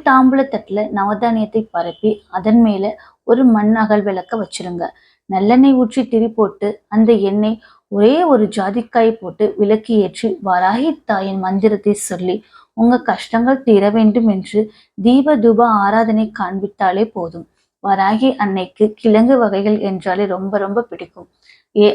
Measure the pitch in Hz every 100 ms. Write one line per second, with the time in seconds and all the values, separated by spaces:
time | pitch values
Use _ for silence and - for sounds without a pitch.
0 | 294 262 262 269 269 214 - 202 214 202
1 | 202 202 233 226 214 220 220 170 170 -
2 | 214 208 _ 185 214 233 226 196 202 -
3 | - _ - 240 254 220 208 226 214 208
4 | 202 190 180 226 190 - 180 175 170 -
5 | _ _ - 190 208 247 277 262 233 262
6 | 233 226 226 226 202 - 202 - _ 214
7 | 220 220 196 202 214 220 _ _ _ 202
8 | 214 302 339 247 208 208 190 226 226 240
9 | 226 226 180 175 208 - 202 220 226 220
10 | 185 - 220 339 196 180 185 226 320 -
11 | - 196 196 190 185 190 214 208 208 208
12 | - 180 180 208 - _ _ - 233 247
13 | 240 185 - 226 240 269 269 202 202 220
14 | 214 220 226 190 196 208 214 - _ -
15 | 208 262 285 277 226 220 233 214 196 220
16 | 226 214 214 214 185 190 196 - 190 190
17 | 226 190 170 165 156 _ _ _ 202 190
18 | 190 214 262 262 208 190 185 - 214 214
19 | 226 214 240 262 214 196 208 214 202 190
20 | 190 185 202 185 190 202 196 202 233 170
21 | 175 - - _ _ _ _ 214 208